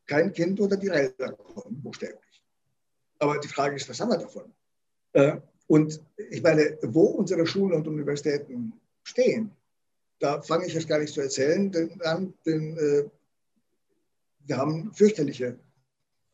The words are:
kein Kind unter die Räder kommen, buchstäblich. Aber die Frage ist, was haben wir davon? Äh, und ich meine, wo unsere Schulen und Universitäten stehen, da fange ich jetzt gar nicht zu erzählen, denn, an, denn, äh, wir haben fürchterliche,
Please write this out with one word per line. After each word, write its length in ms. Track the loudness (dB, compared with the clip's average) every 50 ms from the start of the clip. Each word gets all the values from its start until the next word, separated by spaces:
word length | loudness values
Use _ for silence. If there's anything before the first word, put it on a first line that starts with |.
| _
kein 260 | 0 2 2 2 2
Kind 280 | 0 -2 -2 0 0 0
unter 160 | 0 0 0
die 120 | 0 -2 0
Räder 440 | 0 0 0 0 -2 -6 -8 -8
kommen, 480 | -10 -12 -18 -20 -20 -18 -14 -14 -14 -12
buchstäblich. 600 | -12 -14 -12 -12 -12 -12 -12 -14 _ _ _ _ _ _ _ _ _ _ _ _ _ _ _ _ _ _ _ -2
Aber 180 | 0 0 0 -2
die 100 | -4 -6
Frage 280 | -4 -2 -2 -2 -2
ist, 120 | -4 -8 -10
was 120 | -8 -4
haben 100 | -2 -2
wir 80 | -2 -2
davon? 340 | -4 -8 -14 -16 -18 -18 _ _ _ _ _ _ _ _ _ _ _ _
Äh, 240 | 4 6 6 6 4 -2 -8 -18 _ _ _ 4
und 320 | 6 6 6 4 -2 -10 -16 _ _ -16 -14 -10
ich 120 | -4 2
meine, 340 | 4 6 6 6 4 2 0 -4
wo 200 | -6 0 4 4
unsere 440 | 4 4 4 2 -2 0 0 0 0
Schulen 260 | 0 0 0 0 2
und 140 | 0 0 -2
Universitäten 840 | -2 -6 -6 -4 -4 -4 -4 -2 -2 -2 -4 -4 -8 -10 -8 -8 -10 -10 -14 _ _ _ _ -20
stehen, 460 | -6 0 0 2 2 2 0 -4 -8 -10 _ _ _ _ _ _ _ _ _ _ _ _ -4
da 220 | -2 -2 -2 -2
fange 240 | -2 -2 -2 -2 -2
ich 80 | -2 -4
jetzt 140 | -4 -2 0
gar 100 | 0 0
nicht 160 | -2 -2 -4
zu 60 | -4
erzählen, 500 | -4 -2 0 0 2 2 2 2 0 0
denn, 300 | 0 -2 -2 -4 -4 -4
an, 320 | -4 -2 -2 -2 -4 -6 -10 _ -4
denn, 320 | -2 -2 -2 -2 -4 -4
äh, 280 | 0 2 2 2 2 0 -2 -6 _ _ _ _ _ _ _ _ _ _ _ _ _ _ _ _ _ _ _ _ _ _ _ _ _ -8
wir 100 | -6 -4
haben 360 | -2 -2 -2 -2 -4 -6 -4
fürchterliche, 680 | 2 6 6 6 6 4 -2 -4 -4 -4 -6 -6 -8 -10 _ _ _ _ _ _ _ _ _ _ _ _ _ _